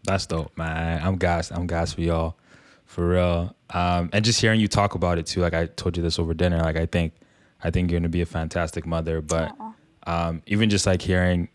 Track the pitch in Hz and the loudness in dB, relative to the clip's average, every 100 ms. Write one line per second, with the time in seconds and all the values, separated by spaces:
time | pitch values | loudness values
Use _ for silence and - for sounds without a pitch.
0 | - 98 - 82 76 - 80 80 82 82 | -2 -2 -2 -4 -6 -6 -6 -2 -2 0
1 | 82 95 90 85 82 85 87 85 82 76 | 0 0 2 0 -2 -4 -2 -2 -2 -2
2 | 85 82 82 - _ - - - _ - | 0 0 -2 -6 _ -20 -20 -20 _ -2
3 | 87 90 90 87 85 - _ 90 87 87 | 2 4 4 2 -2 -8 _ 0 2 2
4 | 87 101 110 113 113 110 104 110 101 90 | 2 0 2 2 4 4 4 2 2 2
5 | 87 85 82 - 87 82 82 - 90 85 | 0 0 -2 0 0 2 -2 -2 -4 -2
6 | 85 82 82 80 90 85 82 80 82 90 | -2 0 -2 0 2 2 0 0 0 0
7 | 82 - _ _ _ _ 85 87 90 85 | 0 -4 _ _ _ _ -2 0 2 0
8 | 85 87 85 85 80 92 82 - 80 82 | 0 0 -2 -4 -4 -2 -4 -4 -4 -4
9 | 80 80 76 82 80 - 220 - _ _ | -2 -4 -2 -2 -2 -6 -16 -16 _ _
10 | - - 85 82 - 104 110 101 - 90 | -6 -2 -2 -4 -4 0 2 2 2 0
11 | 92 90 90 87 85 | 2 2 2 2 -2